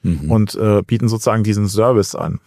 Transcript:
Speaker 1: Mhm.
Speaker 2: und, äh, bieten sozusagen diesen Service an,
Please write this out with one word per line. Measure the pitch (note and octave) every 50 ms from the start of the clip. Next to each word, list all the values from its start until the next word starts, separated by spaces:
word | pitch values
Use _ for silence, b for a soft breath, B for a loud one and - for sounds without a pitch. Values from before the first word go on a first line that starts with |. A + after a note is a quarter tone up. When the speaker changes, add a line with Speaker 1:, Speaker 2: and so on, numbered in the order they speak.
Speaker 1:
Mhm. | - F2+ E2+ C#2+ C#2+ D2+
Speaker 2:
und, | A2+ A2 G#2+ G2 -
äh, | - G#2+ G#2+ G#2 G2+ F#2+
bieten | - A#2 A2 A#2+ A2+
sozusagen | A2+ A2 - B2 A2 A2+
diesen | G#2+ A2 G#2 G#2 G#2
Service | G2 G2 G#2 A2 B2 B2+ G#2+ G2 - -
an, | - - D#3+ - - _